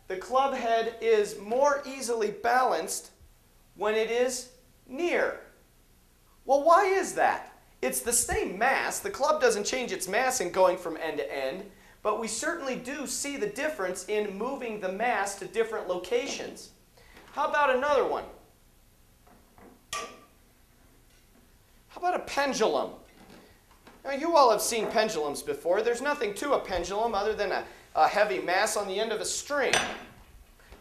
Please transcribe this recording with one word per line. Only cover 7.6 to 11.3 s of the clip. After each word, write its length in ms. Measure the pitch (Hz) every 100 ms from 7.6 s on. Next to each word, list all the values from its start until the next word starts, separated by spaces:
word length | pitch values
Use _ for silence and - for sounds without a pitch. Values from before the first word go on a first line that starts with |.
| _ -
It's 180 | 254 247
the 100 | 226
same 460 | 240 - 403 262 185
mass. 440 | 254 185 123 -
The 100 | 196
club 280 | 196 285 302
doesn't 260 | 247 208
change 280 | 208 262 226
its 160 | 185 180
mass 320 | 208 254 254
in 100 | 175
going 280 | 185 185 180
from 180 | 170 156
end 220 | 156 147
to 120 | 135